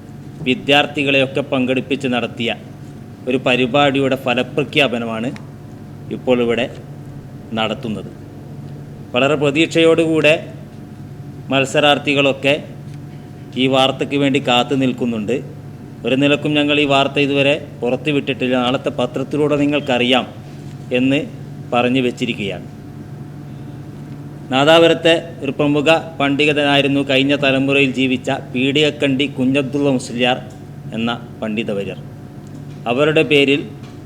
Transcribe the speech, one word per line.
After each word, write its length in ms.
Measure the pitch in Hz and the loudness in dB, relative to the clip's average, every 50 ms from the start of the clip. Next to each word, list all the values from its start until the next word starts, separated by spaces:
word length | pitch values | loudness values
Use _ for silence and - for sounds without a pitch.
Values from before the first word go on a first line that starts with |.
| - - - - - - - - - | -16 -16 -16 -16 -16 -16 -12 -6 0
വിദ്യാർത്ഥികളെയൊക്കെ 960 | 127 127 107 - 139 143 147 143 143 - 151 139 139 139 135 131 123 - 143 135 - | 0 0 0 2 4 4 4 4 2 -2 -2 0 2 4 4 2 2 0 -4 -2 -2
പങ്കെടുപ്പിച്ച് 580 | 143 131 127 123 131 127 - - 139 131 - 127 123 | 0 0 0 2 0 0 0 -2 -4 -2 -2 -2 -2
നടത്തിയ 420 | 120 113 110 - - 117 113 104 - - - - - - - - - - - - - - 127 | 0 -2 -4 -4 -4 -2 -2 -2 -4 -8 -16 -16 -16 -16 -16 -16 -16 -16 -16 -16 -10 -4 -2
ഒരു 100 | 127 127 127 | -2 0 2
പരിപാടിയുടെ 720 | 135 123 123 131 117 120 143 143 143 131 139 139 131 131 - - | 2 2 2 2 2 4 4 4 4 4 2 2 0 0 -2 0
ഫലപ്രഖ്യാപനമാണ് 1040 | 127 120 123 123 - - 156 139 - - 151 139 120 120 117 117 113 113 110 117 - - - - - - - - - - - - - - - - - 110 | -2 0 0 0 -2 -2 -4 -4 0 2 2 2 2 2 -2 -4 -4 -4 -4 -4 -6 -6 -8 -14 -16 -16 -16 -16 -16 -16 -16 -16 -16 -16 -14 -10 -8 -8
ഇപ്പോൾ 220 | 147 - 127 123 120 120 | -6 0 2 2 2 4
ഇവിടെ 200 | 117 117 113 127 139 - - - - - - - - - - - - - - - - 113 110 | 2 2 0 0 -4 -6 -12 -14 -14 -14 -14 -14 -14 -14 -14 -14 -14 -16 -16 -14 -8 -4 -2
നടത്തുന്നത്. 520 | 110 104 107 - - 113 104 95 87 - - - - - - - - - - - - - - - - - - - - - - | -2 -2 -2 -4 -4 -6 -6 -6 -8 -12 -14 -14 -16 -16 -16 -16 -14 -14 -14 -14 -12 -12 -12 -14 -14 -14 -14 -14 -14 -2 0
വളരെ 240 | 123 135 143 151 135 147 | 2 4 4 2 2 2
പ്രതീക്ഷയോടുകൂടെ 920 | 143 135 156 165 151 147 165 165 165 165 165 165 160 160 156 147 151 160 - - - - - - - - - - - - - - - - - - - - - - - 131 | 2 4 4 2 4 4 4 6 6 6 6 4 4 4 4 4 4 4 4 0 -8 -12 -14 -16 -16 -16 -16 -16 -16 -16 -16 -16 -16 -14 -14 -14 -14 -14 -14 -6 0 0
മത്സരാർത്ഥികളൊക്കെ 1000 | 139 135 131 - 151 143 147 143 135 - 151 139 139 139 135 120 - - 135 147 160 - - - - - - - - - - - - - - - - - - - 123 131 | 0 0 2 2 2 4 6 4 4 4 0 2 4 4 2 2 2 2 2 2 2 -2 -10 -14 -14 -14 -14 -14 -14 -14 -14 -16 -16 -16 -16 -16 -16 -16 -10 -2 0 2
ഈ 40 | 131 135 | 4 6
വാർത്തയ്ക്ക് 440 | 131 131 131 135 - 151 131 147 139 139 | 4 4 4 2 -2 -4 -2 0 0 2
വേണ്ടി 180 | 139 131 143 139 131 | 2 2 2 2 2
കാത്തു 260 | 123 123 120 147 143 131 131 | 2 2 2 2 2 2 2
നിൽക്കുന്നുണ്ട്. 540 | 127 123 - 127 120 117 110 104 101 120 147 156 - - - - - - - - - - - - | 0 0 0 -2 -2 -2 -2 -2 -2 -4 -4 -4 -10 -14 -16 -16 -16 -16 -16 -16 -16 -16 -6 -2
ഒരു 120 | 117 131 131 143 | 0 2 4 4
നിലക്കും 300 | 143 147 143 151 151 151 147 | 4 4 2 2 0 2 2
ഞങ്ങൾ 180 | 147 147 147 147 151 | 2 2 2 2 4
ഈ 20 | 139 139 | 4 4
വാർത്ത 240 | 139 139 139 - 151 143 135 | 4 4 2 2 2 2 2
ഇതുവരെ 260 | 139 139 139 139 147 160 - - - - | 2 2 4 2 2 0 -2 -10 -10 -4
പുറത്തുവിട്ടിട്ടില്ല. 720 | 120 120 131 127 - 156 147 139 - 139 127 - 131 123 127 127 123 | -2 -2 -2 0 -2 0 0 0 0 -2 -4 -2 0 0 2 2 2
നാളത്തെ 280 | 123 135 135 - 151 143 139 | 2 0 0 -2 -4 -2 -2
പത്രത്തിലൂടെ 580 | 123 123 - 131 135 - 151 143 151 143 147 143 143 | -2 -2 -2 -6 -6 -4 0 0 2 2 2 2 2
നിങ്ങൾക്കറിയാം 640 | 143 147 143 143 135 123 120 123 123 131 123 104 - - - - - - - - - - - - - 123 123 | 2 0 0 0 0 0 2 4 4 4 2 2 -2 -8 -14 -16 -16 -16 -14 -14 -14 -14 -14 -8 -4 0 0
എന്ന് 220 | 127 135 135 151 175 - - - - - - - - - 123 | 2 2 2 2 0 -4 -10 -14 -14 -14 -14 -14 -8 -2 0
പറഞ്ഞു 320 | 120 120 123 127 131 123 123 | 2 2 4 2 2 2 0
വെച്ചിരിക്കുകയാണ്. 600 | 117 - 127 113 110 - 104 95 90 85 76 - - - - - - - - - - - - - - - - - - - - - - - - - - - - - - - - - - - - - 127 | 0 -2 -4 -4 -2 -4 -4 -6 -6 -8 -10 -14 -16 -16 -16 -16 -16 -16 -14 -14 -14 -14 -14 -14 -14 -16 -14 -14 -14 -14 -14 -14 -14 -14 -14 -14 -14 -14 -14 -14 -14 -14 -14 -14 -14 -14 -8 -2 2
നാദാപുരത്തെ 600 | 131 143 156 160 170 165 160 160 - - 165 165 160 - - - - 143 | 4 8 8 8 10 10 8 6 6 4 4 4 4 0 -6 -12 -8 -6
ഒരു 100 | 135 127 - | -6 -2 0
പ്രമുഖ 300 | 147 147 143 147 135 156 160 156 - - - - | 0 2 2 2 4 4 4 4 2 -4 -4 -2
പണ്ഡിതനായിരുന്നു 800 | 139 139 139 135 151 151 143 147 147 143 143 139 139 139 139 139 139 135 | 0 0 2 2 2 2 4 2 2 4 4 4 4 4 2 0 2 2
കഴിഞ്ഞ 240 | 135 131 135 139 143 139 143 | 2 2 4 4 2 2 4
തലമുറയിൽ 480 | 135 135 135 135 139 139 139 143 131 120 127 | 2 4 4 2 2 4 4 4 2 2 0
ജീവിച്ച 320 | 131 131 127 127 - 135 135 - - - - | 2 2 2 0 0 -2 -4 -4 -4 -6 -2
പീടികക്കണ്ടി 760 | 123 131 139 135 151 151 147 143 - 147 139 135 127 143 135 - | 0 0 2 4 4 2 2 2 0 0 0 2 2 0 -2 0
കുഞ്ഞബ്ദുള്ള 520 | 135 127 127 135 143 139 123 - 143 143 139 131 | 0 0 2 2 2 0 0 0 0 2 2 2
മുസ്ലിയാർ 420 | 123 - - 117 120 123 123 131 - - - - - - - - - - - 110 | 0 -2 -4 -2 0 0 0 0 -2 -4 -12 -14 -16 -16 -16 -16 -14 -14 -8 -4
എന്ന 140 | 110 113 117 120 120 - - - - | -2 -2 -2 -2 -4 -8 -14 -10 -8
പണ്ഡിതവര്യർ. 580 | 113 110 104 113 110 104 104 98 98 92 90 - - - - - - - - - - - - - - - - - - 120 | -6 -4 -4 -4 -4 -4 -4 -4 -4 -6 -8 -10 -12 -16 -16 -16 -16 -16 -16 -16 -16 -16 -16 -14 -14 -14 -14 -10 -4 -2
അവരുടെ 320 | 120 135 147 156 156 160 156 127 | 0 2 2 4 4 2 4 6
പേരിൽ 300 | 151 143 139 131 143 147 - - - - - - - - - | 6 6 6 6 4 2 0 -6 -10 -14 -16 -16 -16 -16 -16